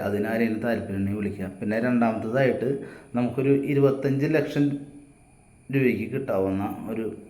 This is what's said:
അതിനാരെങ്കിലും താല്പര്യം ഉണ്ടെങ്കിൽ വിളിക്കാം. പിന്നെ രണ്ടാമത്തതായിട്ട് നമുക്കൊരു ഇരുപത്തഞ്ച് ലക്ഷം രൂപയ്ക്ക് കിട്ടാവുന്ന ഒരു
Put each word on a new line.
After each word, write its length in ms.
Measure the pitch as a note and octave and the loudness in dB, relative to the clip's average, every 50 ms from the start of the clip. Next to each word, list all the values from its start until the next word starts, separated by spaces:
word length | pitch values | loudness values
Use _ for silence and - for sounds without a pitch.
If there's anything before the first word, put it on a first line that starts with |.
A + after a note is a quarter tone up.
| E2+ G2+ | 0 0
അതിനാരെങ്കിലും 520 | G2+ G2+ G#2 A2 A2+ A#2 A#2 A2 A2 G#2+ B2 | 0 0 0 0 0 0 0 0 0 -2 -2
താല്പര്യം 300 | A#2+ A2+ G2+ F#2+ G2 G2 | -2 -2 -2 -2 -4 -4
ഉണ്ടെങ്കിൽ 260 | G2 G2 G2 G2+ G#2+ G2+ | -2 -2 -2 -2 -2 -2
വിളിക്കാം. 300 | G2 - - F#2 F#2 - - | -4 -4 -4 -8 -8 -8 -6
പിന്നെ 200 | A#2 G#2 A2 A2+ | -4 -2 -2 0
രണ്ടാമത്തതായിട്ട് 1000 | A#2+ B2 B2 A#2+ A#2 A2+ A2 G#2 - A2 A#2 C3+ C3+ B2 A2+ - A2+ B2+ C#3 C#3 - - - - - - - | 0 2 2 4 2 2 2 0 -4 -2 0 2 4 4 2 2 0 -2 -2 -2 -6 -10 -16 -18 -20 -6 -2
നമുക്കൊരു 400 | A#2+ B2 B2 - C#3 C3 C#3 C#3 C#3 C#3 - C#3+ | -2 -2 0 0 0 2 4 4 4 4 2 2
ഇരുപത്തഞ്ച് 540 | C#3 C#3 C3+ C3+ - - C3+ C3+ C3+ C#3+ | 4 4 4 4 2 0 0 0 2 0
ലക്ഷം 400 | D#3 D#3 D3+ C#3+ - - D3 C#3+ C#3+ C#3 C#3+ - - - - - - - _ - _ _ _ - _ - - - - C#3 | 2 2 2 2 2 0 2 2 2 0 -2 -8 -12 -18 -20 -20 -20 -20 _ -20 _ _ _ -20 _ -20 -20 -12 -2 0
രൂപയ്ക്ക് 360 | C3+ C3 B2 G#2+ G2 A2 A2 B2+ | 2 4 4 2 2 -2 -4 -4
കിട്ടാവുന്ന 640 | C#3 C#3 - A2 F#2+ F#2+ F#2+ F#2+ G2 G2+ G#2 - - - G2+ | -6 -4 -2 0 0 2 0 0 0 -2 -4 -6 -8 -8 -8
ഒരു 260 | A2 A2 A2+ G#2 G#2+ - - - | -6 -4 -4 -6 -6 -10 -14 -4